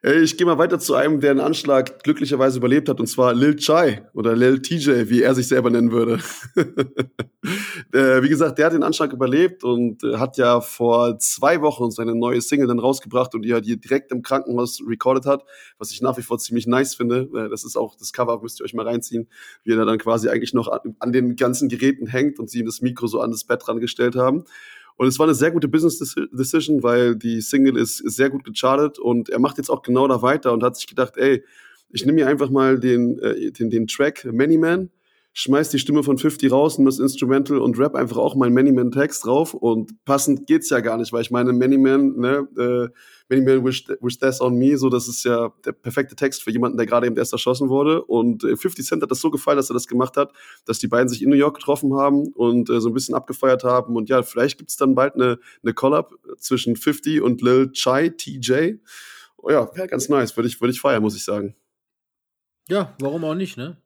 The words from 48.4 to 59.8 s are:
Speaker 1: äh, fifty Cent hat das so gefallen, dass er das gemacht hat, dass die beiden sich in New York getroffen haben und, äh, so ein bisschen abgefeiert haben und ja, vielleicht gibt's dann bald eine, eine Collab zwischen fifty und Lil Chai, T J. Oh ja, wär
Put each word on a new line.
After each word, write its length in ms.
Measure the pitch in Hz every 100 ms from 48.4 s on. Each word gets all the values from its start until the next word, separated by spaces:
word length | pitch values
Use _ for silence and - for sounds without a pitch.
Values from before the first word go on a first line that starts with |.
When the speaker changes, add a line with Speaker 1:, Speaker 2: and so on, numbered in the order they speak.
Speaker 1:
äh, 140 | 117 -
fifty 240 | 190 -
Cent 200 | 131 160
hat 80 | 139
das 100 | 127
so 100 | 160
gefallen, 260 | 143 - 143
dass 140 | 131
er 20 |
das 140 | 120 -
gemacht 320 | 123 127 -
hat, 160 | 143 _ - - -
dass 140 | 117
die 80 | -
beiden 200 | 120 127
sich 140 | 117
in 80 | 135
New 60 | 139
York 200 | 147 147
getroffen 380 | - 143 143
haben 340 | 135 143 143 143
und, 340 | - 120 120 113
äh, 140 | 120
so 80 | 113
ein 20 |
bisschen 220 | 120 -
abgefeiert 500 | 117 - 131 135 127
haben 320 | 127 123 120 117
und 140 | 107
ja, 120 | 127
vielleicht 360 | - 120 139 -
gibt's 180 | - -
dann 180 | 135
bald 200 | 131 139
eine, 240 | - 123 120 - _
eine 100 | 113
Collab 400 | 110 135 151 - - - -
zwischen 400 | - 131 123 117
fifty 460 | - 143 - 151
und 180 | 127 120
Lil 320 | 120 127 131
Chai, 380 | 131 - 131 165
T 220 | 165 -
J. 420 | 135 117 131 165 214 _ - - - - _
Oh 100 | -
ja, 180 | 143 110
wär 120 | 170